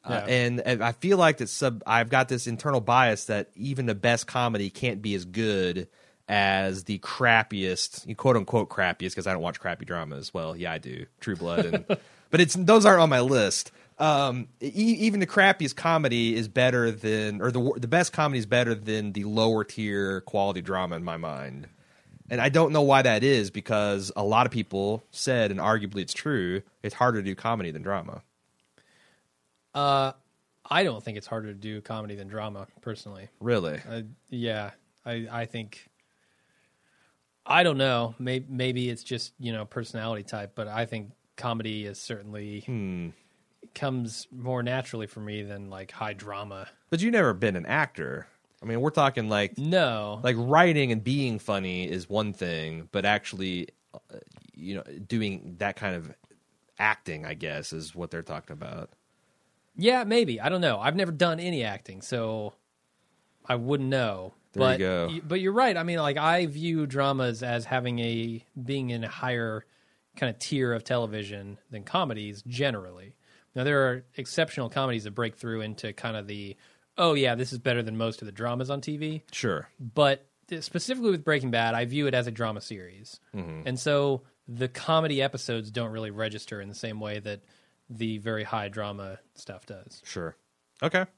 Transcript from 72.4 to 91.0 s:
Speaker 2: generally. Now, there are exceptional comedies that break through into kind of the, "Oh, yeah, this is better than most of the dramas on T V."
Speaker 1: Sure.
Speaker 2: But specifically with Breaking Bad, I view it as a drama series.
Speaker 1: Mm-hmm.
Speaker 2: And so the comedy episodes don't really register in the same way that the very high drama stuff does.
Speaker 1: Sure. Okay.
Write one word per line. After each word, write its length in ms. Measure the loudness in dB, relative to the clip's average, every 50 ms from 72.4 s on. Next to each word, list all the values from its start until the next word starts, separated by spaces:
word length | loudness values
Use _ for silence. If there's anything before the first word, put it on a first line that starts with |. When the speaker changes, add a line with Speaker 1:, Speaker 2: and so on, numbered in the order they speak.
| -12
Speaker 2:
generally. 640 | -10 -4 0 0 0 0 -2 -8 -12 -16 -18 -20 -20 _ _ _ _ _ _ _ _ _
Now, 100 | -2 0
there 240 | 2 4 4 4
are 180 | 2 0 -4 -10 _ _
exceptional 540 | -12 -10 -4 0 0 0 0 -2 -6 -6 -2
comedies 340 | -2 -2 0 0 0 -2 -4
that 80 | -6
break 240 | -4 -4 -4 -4 -4
through 260 | -8 -8 -6 -4 -4
into 320 | -4 -6 -8 -8 -10 -10 -10
kind 220 | -6 -6 -6 -6
of 80 | -6 -8
the, 300 | -8 -10 -10 -10 -14 -16 _ _ _ _ _ _ _ _
"Oh, 160 | 2 4 4 4
yeah, 180 | 4 4 2 2
this 160 | 0 -2 -4 -6
is 60 | -2
better 220 | 0 0 0 0 0
than 140 | -2 -2
most 240 | -2 -2 -2 -4 -6
of 60 | -14
the 40 | -14
dramas 380 | -10 -6 -4 -4 -2 -4 -4 -4
on 120 | -6 -6
T 160 | -6 -6 -6
V." 260 | -4 -6 -6 -6 -8 _ _
Speaker 1:
Sure. 360 | -8 -2 0 0 0 -2 -4 -10 _ -14
Speaker 2:
But 480 | -14 -4 2 4 6 6 4 2 _ _ _ _ _ _ -10 -10
specifically 500 | -10 -6 -6 -4 -2 -2 -4 0 2 2
with 140 | 2 2 2
Breaking 260 | 2 2 2 2 2
Bad, 240 | 2 2 2 2 2
I 120 | 0 -2
view 200 | -2 0 0 0
it 80 | 2 2
as 140 | 2 0
a 40 | 0
drama 300 | -4 -4 -4 -4 -4 -6
series. 580 | -10 -12 -14 -14 -14 -18 -20 -20 -20 -20 -20 -20 _ _ -10
Speaker 1:
Mm-hmm. 260 | -10 -8 -8 -10 -8 -6
Speaker 2:
And 120 | -6 -6 -2
so 440 | 0 2 2 4 4 2 0 -2 -4 _ _ _ _
the 200 | -14 -6 -4 -4
comedy 540 | -4 -4 -8 -2 2 2 2 2 2 0 0 0
episodes 460 | 0 -2 -6 -6 -4 -4 -4 -6 -6
don't 180 | -6 -4 -4 -4
really 200 | -4 -6 -8 -6
register 500 | -6 -4 -4 -4 -6 -8 -12 -12 -12 -12
in 80 | -10 -12
the 60 | -12
same 240 | -10 -8 -8 -8 -8
way 200 | -8 -8 -8 -8
that 220 | -8 -8 -10 -10 _ _ _ _ _ _ _ _ _ _
the 300 | -8 -6 -4 -4 -4 -4
very 240 | -4 -4 -4 -4 -4
high 240 | -4 -4 -4 -4
drama 500 | -6 -6 -6 -6 -6 -8 -8 -10 -12 -14 -16 _ _ _
stuff 320 | -18 -16 -16 -16 -16 _
does. 360 | -16 -18 -16 -16 -20 -20 -20 _
Speaker 1:
Sure. 300 | -12 -8 -8 -8 -8 -10 _ _ _ _ _ _ _ _ _ -4
Okay. 220 | 0 0 0